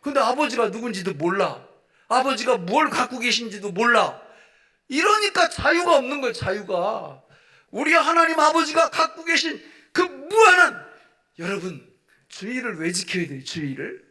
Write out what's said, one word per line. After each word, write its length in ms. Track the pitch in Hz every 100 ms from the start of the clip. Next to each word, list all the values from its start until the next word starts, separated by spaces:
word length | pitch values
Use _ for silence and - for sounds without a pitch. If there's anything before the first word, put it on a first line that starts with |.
근데 180 | - 269
아버지가 480 | 220 254 294 233 214
누군지도 460 | 202 240 190 185
몰라. 520 | 147 165 196 170 120 - _ _ _ _
아버지가 500 | 240 269 262 254 240
뭘 320 | 175 226 -
갖고 280 | 185 247 247
계신지도 540 | 240 226 233 196 202
몰라. 480 | 180 233 226 160 - - - _ _ _ _ _
이러니까 600 | 262 381 440 415 392 330
자유가 480 | - 285 330 349 294
없는 240 | 247 285
거예요, 140 | 254
자유가. 880 | 226 - 208 185 185 185 220 156 135 _ _ _ _ _
우리 240 | 196 302
하나님 440 | 330 311 330 330 320
아버지가 520 | 302 320 302 311 330
갖고 340 | - 320 320
계신 380 | 330 320 330 - - - _
그 100 | -
무한한, 840 | 359 269 294 415 440 370 320 226 - - _ _ _ -
여러분, 520 | 170 196 180 147 - _ _ _ _
주의를 500 | - 196 254 247 175
왜 120 | 160
지켜야 340 | 180 - 185 165
돼요, 160 | 139
주의를? 640 | 131 170 147 131 156 - _